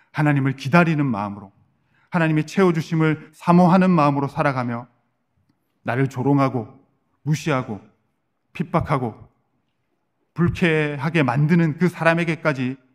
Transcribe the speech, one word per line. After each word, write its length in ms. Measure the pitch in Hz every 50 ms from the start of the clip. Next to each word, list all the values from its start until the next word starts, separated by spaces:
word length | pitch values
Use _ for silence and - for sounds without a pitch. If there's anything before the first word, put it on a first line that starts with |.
| _ _
하나님을 460 | - 151 151 147 143 139 131 139 131
기다리는 480 | - - 135 147 175 175 165 160 147 143
마음으로, 480 | 135 113 98 107 101 101 101 95 95 _ _ _ _ _ _ _ _ _ _ _ _
하나님의 360 | - 175 165 160 156 151 151
채워주심을 840 | 156 - 196 190 180 165 165 - - 170 160 156 156 156 156 - -
사모하는 580 | _ - - 180 175 175 180 170 180 196 185 185
마음으로 380 | 180 165 143 147 139 139 139 139
살아가며, 600 | - - - 147 131 131 120 120 117 117 123 - _ _ _ _ _ _ _ _ _ _ _ _ _ _ _ _ _ _
나를 260 | - 117 117 127 135 127
조롱하고 760 | - 131 120 139 143 139 139 131 117 123 107 - - - _ _ _ _ _ _ _ _
무시하고 580 | - 139 156 - - 165 143 131 120 117 107 95 - _ _ _ _ _ _ _ _ _ _ _ _ _
핍박하고 800 | - - 170 - - 160 - - 156 131 123 113 107 - - - _ _ _ _ _ _ _ _ _ _ _ _ _ _ _ _ _ _ _ _ _
불쾌하게 880 | - 170 170 170 - 190 170 156 156 151 147 147 139 131 165 - 170
만드는 560 | 143 123 117 143 151 147 180 170 165 160 139 -
그 100 | 180 175
사람에게까지, 880 | - - 160 165 165 170 170 170 160 - - 156 147 131 127 127 131 - _ _ _